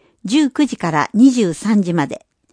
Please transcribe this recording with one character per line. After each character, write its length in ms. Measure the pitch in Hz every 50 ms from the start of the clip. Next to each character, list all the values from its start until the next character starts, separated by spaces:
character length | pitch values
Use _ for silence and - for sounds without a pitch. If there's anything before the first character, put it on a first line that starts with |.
| _ _ _ _ -
十 240 | 185 240 311 302 247
九 160 | - - 302
時 100 | 247 240
か 140 | - - 165
ら 200 | 156 151 135 - -
二 160 | 208 254 277
十 240 | 247 240 208 170 151
三 260 | - - 202 226 208
時 140 | 180 175 170
ま 120 | 170 139
で、 200 | 127 - - _ _ _ _ _ _